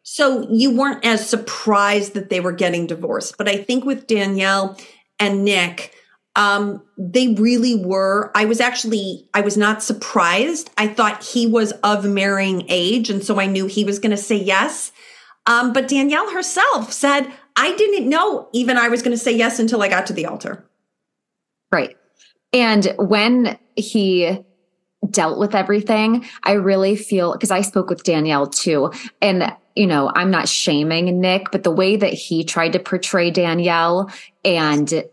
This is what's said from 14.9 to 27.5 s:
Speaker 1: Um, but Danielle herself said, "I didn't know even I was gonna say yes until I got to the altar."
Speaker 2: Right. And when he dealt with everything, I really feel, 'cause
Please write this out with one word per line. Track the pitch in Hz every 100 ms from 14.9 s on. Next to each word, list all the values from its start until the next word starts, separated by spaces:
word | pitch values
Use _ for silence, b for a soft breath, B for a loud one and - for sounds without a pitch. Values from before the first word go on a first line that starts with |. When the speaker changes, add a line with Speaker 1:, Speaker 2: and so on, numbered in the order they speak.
| B B B B B -
Speaker 1:
Um, | 233 247
but | 254 262
Danielle | 277 277 302 415
herself | 370 - 370 440 320 220
said, | - 277 285 269 B B -
"I | 294 370
didn't | 415 403 240
know | 311 403 320 -
even | 233 247 247
I | 233
was | 240
gonna | 247 233
say | 247
yes | 233 226 226
until | 226 233
I | 196
got | 185 190
to |
the | 180 156
altar." | 220 - - _ _ _ _ _ _ _ _ _ _ -
Speaker 2:
Right. | 175 - - _ _ b b -
And | 254 233 208 196 -
when | 190 208 220 247 233 - _ -
he | 214 220 196 180 170 190 - _ _ _ _ - 208
dealt | - 160 -
with | 208
everything, | 214 190 208 208 220 220 240 240 B
I | -
really | 202 190 196 190
feel, | 208 - 190 175 -
'cause | 202